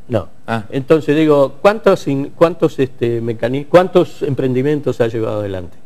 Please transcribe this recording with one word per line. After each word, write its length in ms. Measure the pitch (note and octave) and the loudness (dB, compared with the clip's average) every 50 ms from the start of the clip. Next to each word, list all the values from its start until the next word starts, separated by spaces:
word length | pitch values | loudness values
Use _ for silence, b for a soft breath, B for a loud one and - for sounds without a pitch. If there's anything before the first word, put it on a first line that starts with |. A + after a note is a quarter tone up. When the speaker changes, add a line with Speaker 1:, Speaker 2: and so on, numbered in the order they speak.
| - | -8
Speaker 1:
No. 220 | - A#2+ G#2 E2 - - - - | -4 -4 -4 -4 -6 -10 -12 -8
Speaker 2:
Ah. 160 | - A2+ A2+ G#2+ - | -6 -6 -6 -6 -6
Speaker 1:
Entonces 460 | - C3+ C3 - E3 D#3 C#3+ D3 C#3+ | -6 -4 0 2 2 4 4 2 2
digo, 400 | D#3 D#3+ D3+ D3 C#3+ C3+ C3 - - | 4 4 4 6 4 4 2 2 2
¿cuántos 460 | - G3 G#3+ A3 - G3 F#3+ - - | 2 2 2 4 4 2 2 2 2
in-, 240 | D#3 C#3 C3+ C#3 C3+ - | -2 -2 -2 -4 -6 -2
cuántos, 420 | - E3+ E3 - - E3 D#3 - - | 2 2 2 2 2 0 0 0 0
este, 420 | C3+ C3 - - C3 A#2 A#2 A#2 | -2 -2 -2 -2 -2 -2 -2 -2
mecani-, 460 | A2+ A#2 A#2 A2+ - A#2+ C3 C#3+ C#3+ | -2 -4 -4 -2 -2 -2 -2 -4 0
cuántos 560 | - - F3 F#3 F#3 - F3+ D#3+ - - - - | 4 4 4 4 4 2 2 0 0 -2 -6 -4
emprendimientos 800 | D3 C3 - C#3 C3 B2+ B2+ C3 D3 D3+ D3 - C#3 B2 - | -4 -2 0 0 0 0 0 0 0 0 0 -2 -2 0 0
ha 80 | A#2+ A#2 | 0 0
llevado 320 | A2+ A2+ A2 A2 A2 G#2+ | -2 -2 -4 -4 -4 -4
adelante? 360 | G#2 G2+ F#2+ F#2 F2 F2 - - - | -4 -6 -6 -8 -10 -12 -14 -16 -18